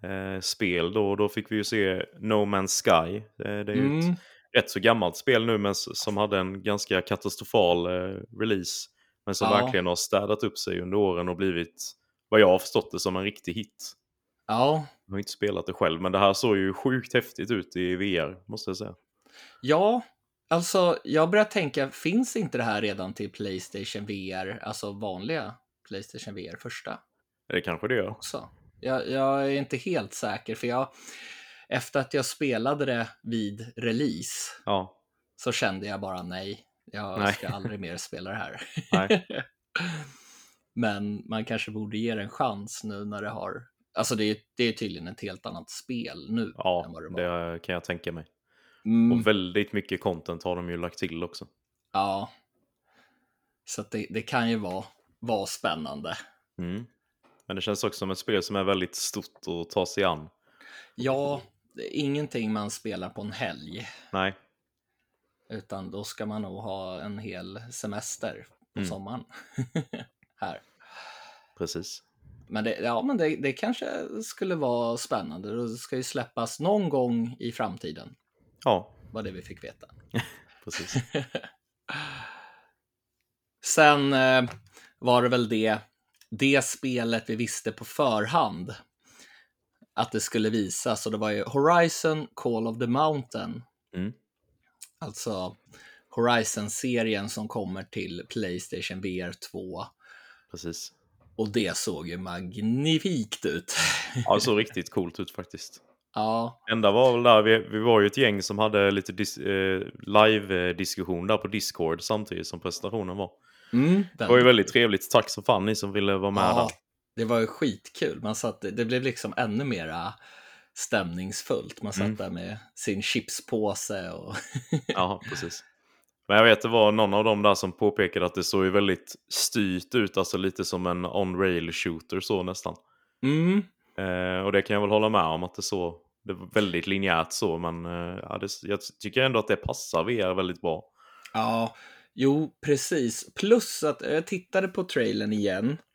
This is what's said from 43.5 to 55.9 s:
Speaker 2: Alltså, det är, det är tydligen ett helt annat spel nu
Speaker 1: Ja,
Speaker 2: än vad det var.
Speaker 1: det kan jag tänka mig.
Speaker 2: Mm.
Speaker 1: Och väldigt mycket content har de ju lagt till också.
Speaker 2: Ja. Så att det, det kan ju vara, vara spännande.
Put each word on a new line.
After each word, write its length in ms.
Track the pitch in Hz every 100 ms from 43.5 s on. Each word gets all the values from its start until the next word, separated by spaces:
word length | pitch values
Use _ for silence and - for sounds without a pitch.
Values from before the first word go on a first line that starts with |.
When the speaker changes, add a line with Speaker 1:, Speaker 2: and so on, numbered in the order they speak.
| 95 120 _ _
Speaker 2:
Alltså, 220 | - 117 113
det 80 |
är, 140 | 107 107 _ _
det 60 |
är 80 | 120
tydligen 360 | 110 110 82 80
ett 140 | -
helt 240 | 104 92 120
annat 240 | 87 82
spel 580 | - - 127 117 139 69
nu 240 | 113 110 -
Speaker 1:
Ja, 280 | 92 87 82
Speaker 2:
än 60 |
vad 120 | 82
det 60 | 80
var. 420 | 90 87 87 85
Speaker 1:
det 60 | 85
kan 140 | -
jag 100 | 90
tänka 280 | - 87 -
mig. 140 | 85 80 _ _ _ _ _ 107
Speaker 2:
Mm. 260 | 113 117 120
Speaker 1:
Och 80 | 110
väldigt 460 | 104 90 92 101
mycket 280 | 104 - 92
content 420 | 107 85 - 85
har 120 | 92 90
de 140 | 87
ju 80 | 87
lagt 200 | 87 -
till 260 | 95 82
också. 240 | 87 - - _ _ _ _
Speaker 2:
Ja. 380 | 98 98 98 113 - _ _ _ _ _ _ _ _ _ _ _ _ -
Så 160 | -
att 100 | 107
det, 160 | 113 104
det 120 | 104
kan 280 | 113 131 117
ju 60 | 113
vara, 300 | 101 92 - _ _ _
vara 260 | 117 110 95
spännande. 720 | - 110 82 76